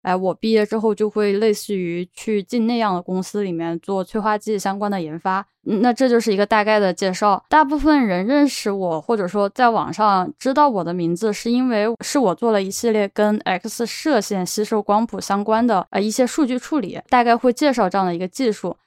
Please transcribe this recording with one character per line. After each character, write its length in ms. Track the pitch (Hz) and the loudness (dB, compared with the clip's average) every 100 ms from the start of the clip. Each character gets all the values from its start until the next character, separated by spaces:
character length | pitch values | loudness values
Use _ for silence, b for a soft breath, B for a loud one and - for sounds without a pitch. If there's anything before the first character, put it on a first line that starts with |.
哎， 140 | 185 185 | -2 -2
我 200 | 190 165 | -2 -2
毕 160 | 220 | 0
业 120 | 220 | 2
之 140 | 208 220 | 2 0
后 160 | 220 | -2
就 160 | 202 214 | 0 -2
会 240 | 214 208 | 0 0
类 180 | 196 220 | 2 0
似 240 | 214 - 196 | 0 -4 -4
于 320 | 175 170 185 | -4 -6 -8
去 300 | - - 208 | -10 -4 -4
进 240 | 190 247 226 | -2 -2 0
那 100 | 240 | 0
样 160 | 214 | -2
的 80 | 175 | -2
公 220 | 175 185 | -4 -6
司 180 | 185 208 | -4 -4
里 100 | 196 | -4
面 280 | 165 165 165 | -4 -4 -6
做 240 | - 196 | -4 -4
催 180 | 185 220 | -4 -4
化 160 | 214 214 | -2 -2
剂 220 | 214 208 | -2 -4
相 180 | 196 196 | -2 -4
关 140 | 208 | -4
的 100 | 196 | -4
研 180 | 160 165 | -6 -6
发。 240 | 190 190 208 _ - | -4 -4 -6 _ -4
嗯， 140 | 202 | 2
那 100 | 247 | 2
这 160 | 233 262 | 2 2
就 120 | 233 | 2
是 120 | 226 | 2
一 60 | 196 | 0
个 80 | 202 | 2
大 180 | 220 | 2
概 140 | 208 214 | 4 2
的 160 | 196 | 2
介 180 | 175 190 | 0 -4
绍。 320 | 185 208 190 _ | 0 0 0 _
大 160 | 302 285 | 4 4
部 100 | 302 | 2
分 300 | 285 294 226 | 4 4 2
人 180 | 180 | 0
认 240 | 196 285 285 | 2 2 2
识 220 | - 214 | 0 -4
我， 320 | 196 180 160 | -2 -2 -4
或 160 | - 226 | -2 -2
者 100 | 175 | 0
说 220 | 202 202 | 0 -2
在 220 | - 240 | 2 2
网 200 | 214 151 | 2 -2
上 400 | - 214 196 180 - | 0 2 2 0 -4
知 160 | 254 | -2
道 160 | 269 294 | 2 2
我 140 | 208 | 2
的 100 | 170 | -2
名 220 | 175 170 175 | -2 -2 0
字， 180 | 220 | -2
是 160 | 202 233 | -2 0
因 200 | 240 254 | 0 2
为 180 | 220 214 226 | 0 0 -2
是 180 | - 294 | -2 2
我 160 | 220 170 | 2 2
做 160 | 240 | 2
了 100 | 208 | 0
一 80 | 190 | 0
系 220 | - 233 | -2 0
列 160 | 214 202 | 0 0
跟 280 | - 214 214 | 0 0 2
X 440 | - 185 226 - 233 | -2 -4 -6 -6 -8
射 340 | - 320 247 | -4 0 0
线 240 | 196 196 175 | 0 -4 -4
吸 180 | - | -4
收 160 | 214 214 | -2 -2
光 240 | 202 208 226 | 0 0 0
谱 120 | 190 | -6
相 240 | - 202 | -4 -2
关 220 | 202 220 240 | 0 2 2
的， 220 | 196 - | 0 -2
呃， 100 | - | -4
一 120 | 214 | -2
些 160 | 214 247 | 0 0
数 180 | - 254 | 0 -2
据 140 | 254 | -2
处 180 | - 302 | -4 -4
理， 240 | 185 - _ | -4 -10 _
大 140 | 254 | 2
概 120 | 240 240 | 4 2
会 160 | 254 | 2
介 220 | 233 302 | 2 0
绍 160 | 240 190 | 2 0
这 80 | 196 | 0
样 80 | 185 | -2
的 80 | |
一 60 | 170 | -2
个 80 | 185 | -6
技 240 | - 254 | -2 -2
术。 260 | 202 180 170 | -2 -8 -10